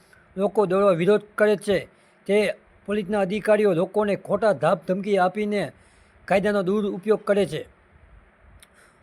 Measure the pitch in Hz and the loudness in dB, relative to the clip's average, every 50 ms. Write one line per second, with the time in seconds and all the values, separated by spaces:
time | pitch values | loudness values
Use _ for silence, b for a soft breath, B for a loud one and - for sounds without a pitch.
0 | b b b b b b b 185 196 202 - 220 208 170 180 196 202 202 185 160 | b b b b b b b -4 -2 -2 0 0 0 2 2 2 4 4 2 2
1 | 175 185 214 202 208 - _ - 214 208 214 185 - 208 196 160 120 - b b | 4 2 2 2 0 -4 _ 0 2 2 2 0 0 -2 -2 -2 -2 -6 b b
2 | b b b b b - 196 214 208 170 - - _ _ _ _ _ - 202 214 | b b b b b 0 0 0 0 0 -4 -8 _ _ _ _ _ -6 -6 -4
3 | 196 175 214 208 196 180 208 214 - 214 214 208 214 202 180 160 185 185 - 208 | -4 -2 -2 -2 -2 -2 -4 -2 0 2 2 4 4 2 2 2 0 -2 -2 -2
4 | 214 202 190 - - - 202 196 220 214 165 127 139 160 196 165 - - 185 196 | 0 0 -2 -4 -4 -4 -4 0 0 0 0 0 0 0 0 -2 -2 -4 -6 -4
5 | 185 214 202 190 180 185 180 214 214 208 208 202 170 127 - b b b b b | -2 -2 0 0 0 0 -2 -4 -4 -4 -4 -4 -4 -6 -10 b b b b b
6 | b b b b b - 180 202 185 208 208 202 185 175 202 214 214 202 202 196 | b b b b b -2 0 0 0 0 -2 0 0 0 -2 -2 -2 -4 -6 -4
7 | 185 214 214 202 - - 202 202 196 143 156 147 - - _ _ _ _ _ _ | -2 -2 -2 0 0 0 0 0 0 -2 -4 -10 -12 -14 _ _ _ _ _ _
8 | _ - - - _ _ _ _ _ - - - b b b b b b b b | _ -20 -20 -20 _ _ _ _ _ -20 -20 -20 b b b b b b b b